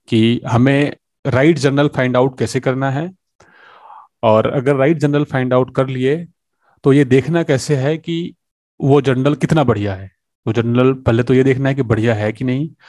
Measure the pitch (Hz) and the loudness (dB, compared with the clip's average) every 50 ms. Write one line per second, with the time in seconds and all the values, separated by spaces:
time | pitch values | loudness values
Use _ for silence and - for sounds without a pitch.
0 | _ - 120 113 110 117 120 123 - 107 113 117 123 139 139 139 147 139 - - | _ -2 0 2 2 2 0 -2 -2 -2 0 2 2 2 2 2 0 -2 -6 -10
1 | _ _ _ _ - 131 117 127 139 160 175 143 131 143 131 143 147 147 147 - | _ _ _ _ -6 -2 0 2 4 4 2 2 0 0 2 2 0 0 0 -2
2 | 127 127 123 123 131 135 131 - 120 110 - 131 123 135 127 131 135 135 131 143 | -2 0 0 0 0 0 -2 -4 -6 -4 -4 -4 -4 -2 -4 -2 -4 -4 -4 -6
3 | 160 185 185 _ _ _ _ _ _ _ _ _ _ - - - - - - - | -6 -8 -12 _ _ _ _ _ _ _ _ _ _ -20 -20 -20 -20 -20 -20 -20
4 | - _ _ _ - 110 110 110 110 - - 143 120 139 143 131 135 147 165 151 | -20 _ _ _ 2 2 4 4 2 0 -2 -2 -2 0 0 2 0 0 0 0
5 | 151 143 143 147 147 - - 135 127 127 127 127 127 123 - 139 131 131 131 127 | 0 0 0 -2 -2 -2 -4 -4 -2 0 0 0 0 0 -2 -2 -2 -2 -4 -2
6 | 127 131 147 170 175 160 _ _ _ _ _ _ _ _ _ _ - 139 135 147 | -2 -2 -2 -4 -6 -12 _ _ _ _ _ _ _ _ _ _ 2 4 4 4
7 | 143 123 127 135 127 143 170 170 165 160 143 123 - - 147 131 131 143 160 160 | 4 4 2 2 2 0 -2 -2 0 0 -2 -2 -2 -2 -2 -2 -2 -2 -4 -4
8 | 160 170 170 165 175 - - _ _ _ _ _ _ _ _ - - 135 139 147 | -6 -8 -8 -6 -8 -10 -12 _ _ _ _ _ _ _ _ -4 2 4 4 4
9 | 123 139 127 127 131 147 147 - - - 156 156 139 120 113 101 104 101 95 92 | 4 2 0 0 0 -2 0 -2 -2 0 0 2 2 2 0 0 -2 -4 -6 -8
10 | 95 92 _ _ _ _ _ _ _ 120 107 117 113 117 120 123 127 131 131 131 | -12 -18 _ _ _ _ _ _ _ -4 -2 -2 -2 0 2 2 2 2 0 0
11 | - 131 117 117 117 123 131 127 131 135 131 127 139 135 135 139 127 110 113 107 | 0 0 0 0 0 2 2 2 2 2 0 0 -2 -2 -2 -2 -2 -2 -2 0
12 | 107 120 113 104 107 107 113 - 131 127 127 135 156 160 - _ _ | 0 0 -2 -2 -2 -4 -6 -4 -4 -4 -4 -4 -6 -8 -10 _ _